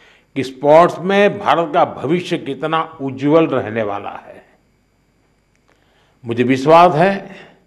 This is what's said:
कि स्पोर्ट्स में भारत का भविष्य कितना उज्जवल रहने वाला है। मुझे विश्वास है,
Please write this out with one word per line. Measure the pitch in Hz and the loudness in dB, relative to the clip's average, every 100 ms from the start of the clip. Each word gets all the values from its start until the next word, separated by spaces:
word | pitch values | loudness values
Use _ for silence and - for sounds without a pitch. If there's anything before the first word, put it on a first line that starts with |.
| _ _ _ 135 | _ _ _ -8
कि | |
स्पोर्ट्स | 127 - 143 156 170 - | -8 -4 4 6 4 0
में | 180 196 202 131 | -2 2 0 0
भारत | 117 151 165 | -2 0 0
का | 165 156 - | 0 -2 -2
भविष्य | 131 175 175 160 120 | -4 -4 -4 -6 -6
कितना | 131 156 160 160 - | -8 -6 -4 -6 -10
उज्जवल | 135 117 143 160 156 | -10 -6 2 2 2
रहने | 127 104 113 | -2 -4 -4
वाला | 104 101 98 87 - | -6 -6 -10 -14 -18
है। | - - _ _ _ _ _ _ _ _ _ _ _ _ _ _ _ _ _ | -20 -20 _ _ _ _ _ _ _ _ _ _ _ _ _ _ _ _ _
मुझे | 117 120 | -8 -2
विश्वास | 123 131 139 165 180 139 | 0 0 4 6 6 4
है, | 185 196 - - - _ | 0 -2 -10 -20 -20 _